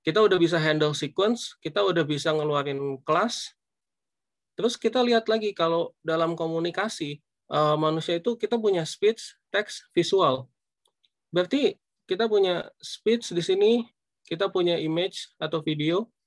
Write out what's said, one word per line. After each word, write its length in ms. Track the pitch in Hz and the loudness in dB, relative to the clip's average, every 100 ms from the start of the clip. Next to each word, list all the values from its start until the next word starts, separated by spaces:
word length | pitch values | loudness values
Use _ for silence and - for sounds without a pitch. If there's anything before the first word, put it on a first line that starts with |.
Kita 160 | - 175 | 0 2
udah 200 | 208 185 | 4 4
bisa 160 | 170 170 | 2 2
handle 400 | 156 156 151 147 | 2 2 0 0
sequence, 600 | 143 - 202 240 - - | -6 0 0 0 -6 -12
kita 200 | 165 202 | -6 -2
udah 160 | 196 170 | 0 0
bisa 320 | 147 147 160 | 0 -2 -2
ngeluarin 640 | 156 151 143 139 139 139 131 | 0 0 -2 -2 -6 -6 -6
kelas. 480 | - 165 226 - - _ _ _ _ _ _ _ _ _ _ - | -2 0 0 -6 -12 _ _ _ _ _ _ _ _ _ _ -4
Terus 160 | 220 | -4
kita 280 | - - 254 | 0 -2 0
lihat 280 | 240 226 226 | 2 2 2
lagi 240 | 220 214 | -2 -2
kalau 400 | 196 165 165 165 _ | -2 0 0 -2 _
dalam 320 | - 160 165 | -4 0 0
komunikasi, 880 | 165 165 165 170 170 214 - 147 147 _ _ _ | -2 -4 -2 -4 -4 -6 -6 -10 -10 _ _ _
eh, 260 | 147 151 151 | 0 2 2
manusia 400 | 156 160 160 170 | 2 0 -2 -2
itu 160 | 240 | -2
kita 240 | 233 208 240 | -4 -2 0
punya 240 | 214 180 | 2 0
speech, 560 | 156 - 208 226 - _ _ | -2 0 0 0 -12 _ _
text, 320 | 196 208 - _ | -4 -4 -14 _
visual. 560 | 170 170 196 160 131 131 _ _ _ _ _ _ _ _ | -2 2 4 4 2 -6 _ _ _ _ _ _ _ _
Berarti 480 | 175 180 277 254 - _ _ - | -2 0 2 0 -2 _ _ -6
kita 160 | 185 | -2
punya 400 | 226 208 190 175 - _ | 2 2 2 0 -6 _
speech 480 | - - 214 233 - | -18 -4 0 0 0
di 160 | 170 | -4
sini, 260 | 165 190 208 240 233 _ _ _ | 0 4 4 4 0 _ _ _
kita 240 | _ 165 196 | _ -4 0
punya 280 | 185 175 170 | 2 2 0
image 600 | 156 160 185 - - _ | 0 -2 -4 -6 -16 _
atau 240 | 156 165 | -6 -4
video, 480 | 156 151 151 175 233 _ | -4 -2 0 -2 -4 _